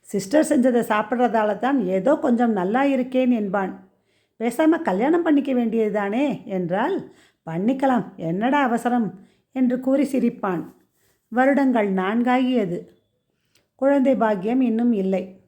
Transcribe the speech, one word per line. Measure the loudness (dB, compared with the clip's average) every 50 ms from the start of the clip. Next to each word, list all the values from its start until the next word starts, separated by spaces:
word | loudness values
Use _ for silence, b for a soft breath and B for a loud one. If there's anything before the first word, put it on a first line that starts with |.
சிஸ்டர் | _ -6 -6 -6 -4 2 2 2 2 4
செஞ்சதை | 2 2 2 2 2 2
சாப்பிட்றதால | 0 2 0 0 0 -2 0 0 0 2 2 0 0 0 -2 -2
தான் | -2 -2 0 0 0
ஏதோ | 0 -2 0 2 2 0
கொஞ்சம் | 2 2 0 2 2 2 0
நல்லா | 0 0 -2 0 0 0 2
இருக்கேன்" | 2 0 0 -2 -2 -2 0 2 2
என்பான். | 2 0 0 -2 -2 -2 -4 -4 -8 -12 -20 _ _ _ _ _ _ _ _ _ _ _
"பேசாம | -6 -4 0 2 2 2 2 2
கல்யாணம் | 0 -2 0 0 2 2 2 2 2
பண்ணிக்க | 2 2 2 2 0 -2
வேண்டியதுதானே?" | 0 0 0 0 0 0 0 0 -2 -2 -2 -2 -2 -2 -2 -2 -6 -8
என்றால், | -6 -6 -4 -2 -2 -2 -2 -2 -2 -2 -6 -6 B B B B B B B _
"பண்ணிக்கலாம், | -8 -6 -2 -2 -2 0 0 0 0 0 0 -2 -6 -12
என்னடா | -10 -6 -4 -4 -2 0 0 2 2 0
அவசரம்?" | 0 0 -2 -2 -2 0 0 -2 -4 -6 B B B B B B B
என்று | _ 0 0 0 0 0
கூறி | 0 0 2 2 2
சிரிப்பான். | 0 0 0 0 -2 -2 -2 -4 -4 -4 -4 -6 -12 -18 _ _ _ _ _ _ _ _ _ _
வருடங்கள் | _ 0 2 2 4 4 4 2 2 2 2 0 0 0
நான்காகியது. | 0 0 0 0 0 0 2 2 2 2 2 0 0 0 -2 -4 -8 -8 -14 _ _ _ _ _ _ _ _ _ _ _ _ _ _ _ _ _
குழந்தை | _ 0 2 2 4 4 2 2
பாக்கியம் | 2 2 0 0 -2 -2 -2 0 0
இன்னும் | 0 0 0 0 2 2
இல்லை. | 0 0 0 -2 -2 -2 -4 -8 -16 -20 _